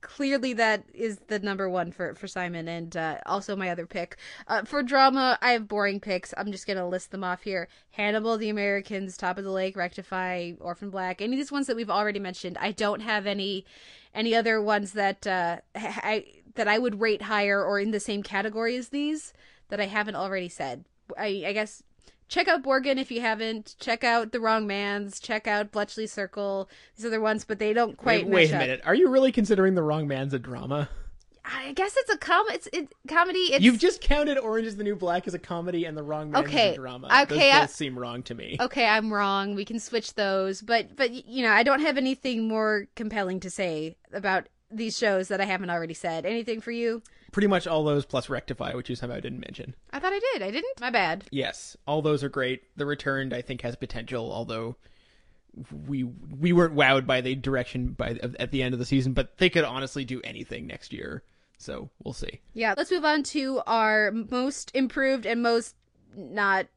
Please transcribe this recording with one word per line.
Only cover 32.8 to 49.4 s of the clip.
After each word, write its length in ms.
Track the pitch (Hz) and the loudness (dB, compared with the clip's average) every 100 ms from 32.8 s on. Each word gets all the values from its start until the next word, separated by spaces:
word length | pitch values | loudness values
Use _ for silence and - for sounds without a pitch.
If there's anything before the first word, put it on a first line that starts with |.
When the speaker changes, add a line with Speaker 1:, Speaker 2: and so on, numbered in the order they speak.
| 285 - - | -6 -12 0
Speaker 1:
comedy. 320 | 320 359 370 | 2 4 4
It's 240 | 359 277 | 2 6
Speaker 2:
You've 160 | 220 233 | 6 6
just 220 | 349 - | 2 2
counted 360 | - 294 294 269 | 2 4 4 0
Orange 300 | 226 220 226 | 0 -2 -2
is 80 | 202 | -4
the 80 | |
New 120 | 208 202 | -4 -2
Black 300 | 180 175 196 | 0 -2 -2
as 80 | |
a 60 | 175 | -8
comedy 460 | - 170 175 175 165 | -6 -6 -2 -2 -2
and 120 | 151 | -6
The 60 | |
Wrong 260 | 147 151 156 | -6 -6 0
Man's 160 | 151 143 | 0 0
Speaker 1:
Okay. 280 | 277 214 | 2 2
Speaker 2:
a 20 | 156 | 2
drama. 320 | 131 127 - 262 | -8 -12 4 4
Speaker 1:
Okay, 120 | 285 156 277 | 4 6 8
Speaker 2:
Those 40 | 277 | 8
Speaker 1:
I 40 | |
Speaker 2:
both 100 | - | 6
seem 260 | - 143 127 | -2 -6 -4
wrong 240 | 120 120 | -6 -6
to 120 | 127 117 | -8 -10
me. 220 | - - | -8 -4
Speaker 1:
Okay, 260 | 254 285 233 | -2 2 4
I'm 260 | 214 220 | 4 2
wrong. 440 | 208 202 196 196 202 | 0 0 0 -2 -6
We 100 | 202 | -6
can 140 | 226 | -8
switch 340 | - 233 214 | -4 -6 -4
those. 480 | - 196 190 190 190 | -2 0 0 0 -4
But, 340 | 214 233 - - | 0 0 0 -2
but, 140 | 254 | -2
y-, 140 | 247 - | -2 -10
you 160 | 254 | -2
know, 80 | 233 | 4
I 120 | 214 | 6
don't 160 | 240 277 | 6 4
have 160 | 311 277 | 4 2
anything 500 | 262 269 269 226 220 | 0 -2 -2 -2 0
more 380 | 220 214 214 202 - | 0 2 0 -2 -10
compelling 440 | 214 214 190 185 | -6 -4 -2 -4
to 100 | 180 | -8
say 460 | - 185 156 160 - _ | -4 -4 -2 -6 -10 _
about 340 | 208 196 185 - _ _ | -6 0 0 -2 _ _
these 260 | 220 226 - | -6 -6 0
shows 340 | 220 190 185 | 2 2 0
that 120 | 190 | -2
I 40 | 196 | 0
haven't 260 | 190 185 | -2 -2
already 240 | 170 165 165 | -4 -4 -6
said. 320 | 175 165 175 | -4 -4 -2
Anything 340 | 233 226 220 | -4 -4 -6
for 80 | 226 | -6
you? 320 | 233 233 226 - - - | -4 -2 -4 -10 -20 -6
Speaker 2:
Pretty 160 | - 202 | 2 4
much 180 | 185 175 | 4 2
all 180 | 160 | 2
those 220 | 151 143 139 | 4 2 0
plus 240 | - - | -4 -2
Rectify, 440 | 127 - 127 135 | -6 -4 -6 -4
which 160 | 127 120 | -6 -6
you 60 | 120 | -6
somehow 240 | 123 120 | -6 -8
didn't 200 | 123 | -8
mention. 360 | 123 | -10